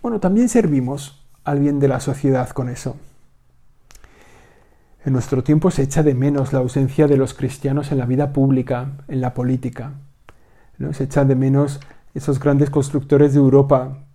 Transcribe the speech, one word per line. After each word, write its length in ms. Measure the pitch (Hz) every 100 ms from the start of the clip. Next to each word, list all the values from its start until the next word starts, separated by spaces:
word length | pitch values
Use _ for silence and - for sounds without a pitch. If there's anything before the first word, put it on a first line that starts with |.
Bueno, 180 | 240 220
también 260 | 185 202 240
servimos 720 | 254 185 139 123 139 - - - -
al 160 | - 143
bien 200 | 143 143
de 100 | 139
la 100 | -
sociedad 500 | - 131 143 131 123
con 200 | - 123
eso. 260 | 120 131 - - - _ _ _ _ - _ _ - - _ - - - _ _ _ _ _
En 80 | 139
nuestro 320 | 127 - 127
tiempo 260 | 127 151 180
se 120 | -
echa 200 | 135 -
de 140 | 151 127
menos 380 | 139 143 135
la 60 | 131
ausencia 480 | 127 139 135 139 151
de 100 | 139
los 160 | 131
cristianos 580 | - 127 - 139 143 143
en 60 | 139
la 80 | 117
vida 260 | 127 143
pública, 600 | 143 135 131 123 123 131 139 -
en 100 | 131
la 140 | 127
política, 600 | - 123 127 127 120 131 139 - _ - - _ _ _ -
¿no? 160 | 139
Se 100 | 139
echa 220 | 135 - 135
de 100 | 127
menos 460 | 131 135 143 143 - - -
esos 260 | 147 143 139
grandes 300 | 147 143 143
constructores 640 | 143 139 147 - 143 147
de 60 | 139
Europa 580 | 135 135 139 135 131 - -